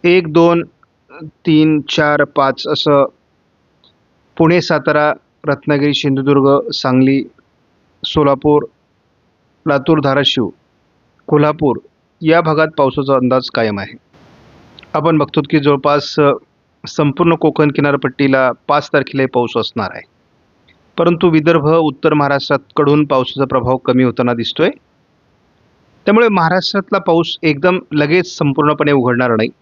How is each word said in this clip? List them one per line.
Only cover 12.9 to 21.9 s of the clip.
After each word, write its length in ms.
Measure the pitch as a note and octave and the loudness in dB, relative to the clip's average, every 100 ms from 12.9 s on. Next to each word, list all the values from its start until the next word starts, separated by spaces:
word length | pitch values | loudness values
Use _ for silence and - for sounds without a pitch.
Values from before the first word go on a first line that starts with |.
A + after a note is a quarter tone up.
| C3+ C3+ | 0 -2
अंदाज 360 | C3+ B2+ C3 B2+ | 0 2 0 -2
कायम 300 | - A2+ G2+ | -4 -2 -4
आहे. 160 | F#2+ - _ _ - _ - - - - - | -10 -16 _ _ -20 _ -20 -20 -20 -20 -8
आपण 240 | - D#3 D#3+ | -2 0 0
बघतो 220 | C#3+ - C#3+ | 0 -2 0
की 80 | D#3 | 0
जवळपास, 560 | C#3+ C#3+ C#3+ D3 C#3+ - | 2 0 2 0 -2 0
अ, 120 | C#3+ B2+ _ _ _ _ - | 0 0 _ _ _ _ -10
संपूर्ण 460 | - D3 C3+ E3+ | -2 -2 0 0
कोकण 360 | D#3+ D#3 D3 D3+ | 2 0 2 0
किनारपट्टीला 800 | C#3+ C#3+ C#3 C#3+ - C#3 C3+ B2+ A#2 - | 0 -2 -2 -4 -2 0 2 0 -2 -2
पाच 200 | D3 - | -2 0
तारखेला 340 | D3 C3 C3+ C3 | -2 -2 -4 -2
पाऊस 160 | C3 A#2+ A#2 | -2 -2 -4
असणार 320 | G#2+ - F#2+ | -4 -6 -8
आहे, 80 | - - _ _ _ _ _ _ _ _ - | -10 -20 _ _ _ _ _ _ _ _ -2
परंतु 300 | E3+ F3 F3 | 0 2 2
विदर्भ, 400 | D#3+ D#3 E3 C#3+ | 2 2 2 2
उत्तर 460 | E3 D#3 | 0 0